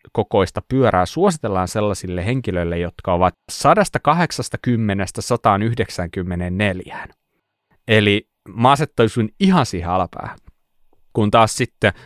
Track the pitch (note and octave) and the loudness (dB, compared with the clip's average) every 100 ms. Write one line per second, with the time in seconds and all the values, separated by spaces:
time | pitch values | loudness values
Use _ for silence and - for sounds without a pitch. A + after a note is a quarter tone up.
0 | _ - G#2 G#2 F#2 - - C3 A#2+ F#2 | _ -4 0 0 0 -2 -4 2 4 4
1 | F2+ D#3 G3 D#3 A2 F#2+ F2+ A2 G#2 F#2+ | 0 0 0 0 -2 -2 -2 -2 -2 -2
2 | F#2 F2 F#2+ C3 A2+ F2+ E2+ E2+ F2 - | -6 -6 -4 -4 -2 -2 -2 -2 -4 -6
3 | - F2 F2+ - - - C#3 F#3+ F#3+ - | -2 2 2 0 -10 0 2 4 2 0
4 | - E3 E3 - A#2+ - - A#2 G#2+ G2 | 0 0 0 -4 -8 -6 -2 0 0 -2
5 | F#2+ - - A#2+ A2 G2+ A2 A#2 A2 - | -4 -6 -4 0 2 2 0 -2 -4 -6
6 | F2 F#2+ F2+ F2 F2+ F#2 G#2 F#2 - - | -8 -6 -6 -4 -4 -2 -2 -2 -10 -16
7 | - _ _ _ _ _ _ _ - A2 | -16 _ _ _ _ _ _ _ 0 4
8 | G#2 G2+ - _ - G2 B2 C#3 D#3 - | 4 2 -2 _ -14 0 2 4 0 0
9 | A2+ - G#2+ - F#3+ F3+ A#2+ F2 E2+ F#2 | 0 0 -4 0 2 2 0 -4 -2 -2
10 | F2 - - - _ _ _ _ _ _ | -2 -6 -14 -16 _ _ _ _ _ _
11 | _ - G#2 A2+ A2 - B2 _ G#2 - | _ -2 2 4 2 0 -6 _ -2 -2